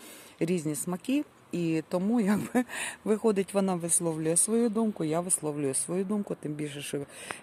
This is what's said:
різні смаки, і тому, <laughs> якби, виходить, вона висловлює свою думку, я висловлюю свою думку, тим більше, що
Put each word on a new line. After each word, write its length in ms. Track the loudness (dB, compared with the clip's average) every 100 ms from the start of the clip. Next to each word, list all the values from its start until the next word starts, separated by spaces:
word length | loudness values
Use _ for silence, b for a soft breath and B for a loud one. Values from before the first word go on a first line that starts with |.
| B B B B
різні 340 | 0 2 0
смаки, 500 | -4 -4 -4 0 -2 -2 -10 -6
і 300 | -2 0 0 0
тому, 320 | 0 2 4
<laughs> 0 |
якби, 440 | 4 2 2 0 0 B B B
виходить, 500 | -2 2 2 2 2
вона 200 | 2 2
висловлює 640 | 0 0 0 0 0 2 2
свою 320 | 4 4 2
думку, 360 | 2 0 0
я 160 | 0 0
висловлюю 540 | 0 0 0 0 0
свою 300 | 0 -2 -2
думку, 300 | 0 -2 -2
тим 180 | -4 -4
більше, 300 | -4 -6 -8
що 240 | -6 -6 -6 B B B